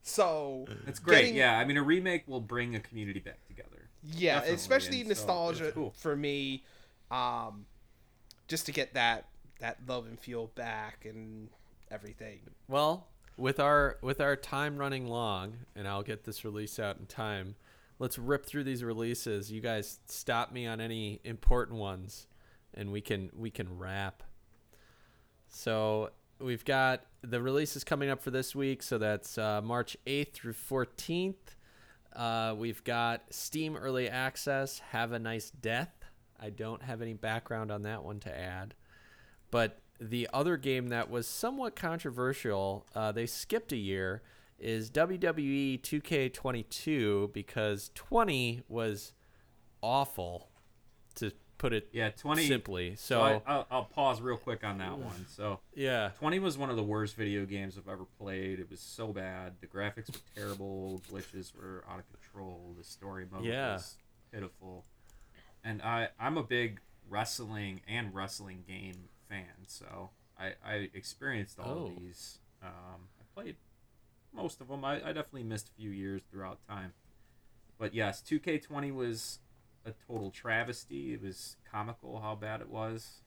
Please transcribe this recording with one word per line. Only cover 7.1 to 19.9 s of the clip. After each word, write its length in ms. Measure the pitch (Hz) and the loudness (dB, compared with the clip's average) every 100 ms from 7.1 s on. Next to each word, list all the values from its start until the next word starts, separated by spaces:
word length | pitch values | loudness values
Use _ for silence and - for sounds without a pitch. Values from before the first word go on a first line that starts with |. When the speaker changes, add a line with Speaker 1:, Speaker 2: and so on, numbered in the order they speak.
Speaker 1:
um, 560 | 123 123 120 113 104 104 - - - - - - - - | 0 2 0 -4 -8 -16 -20 -20 -20 -20 -20 -20 -20 -4
just 200 | 160 - | -4 0
to 60 | |
get 220 | 147 131 | 0 2
that, 340 | 131 117 113 - - - - | 4 6 4 -2 -18 -20 -6
that 200 | 117 - 127 | -6 -6 -4
love 180 | 127 113 | -4 -4
and 140 | 117 | -12
feel 280 | - 120 113 | -6 -6 -4
back 560 | - 117 110 107 - | -6 -4 -4 -6 -10
and 440 | 110 110 110 110 110 - - - - | -12 -10 -10 -12 -14 -18 -20 -20 -12
everything. 500 | 104 - - 107 98 - - - | -10 -10 -14 -14 -14 -18 -20 0
Speaker 3:
Well, 400 | 135 151 180 - - - - | 4 4 2 -4 -20 -20 0
with 220 | 127 139 | 2 6
our, 400 | 143 147 143 - | 8 8 8 2
with 180 | 127 135 | -2 2
our 160 | 143 135 | 4 2
time 400 | - 139 147 143 | 0 0 0 0
running 300 | 139 135 123 | 0 0 0
long, 600 | 117 113 95 95 117 - | 0 2 0 -2 -8 -12
and 140 | - 98 | -8 -4
I'll 140 | 101 | -2
get 220 | 104 107 | -2 -6
this 200 | - 104 | -6 -6
release 340 | 110 104 104 - | -4 -4 -4 -2
out 200 | 104 95 | -2 -2
in 80 | 95 | -8
time, 500 | - 110 101 95 104 - - - - | -4 -2 -2 -4 -10 -18 -20 -20 -4
let's 200 | 127 - | -4 -2
rip 280 | 120 143 - | 2 0 2
through 180 | 143 | -2
these 180 | 135 127 | 0 0
releases. 680 | 120 113 117 117 - 104 104 | -2 0 0 0 0 -2 -2
You 80 | 110 | -4
guys 380 | 117 110 104 | 0 0 -2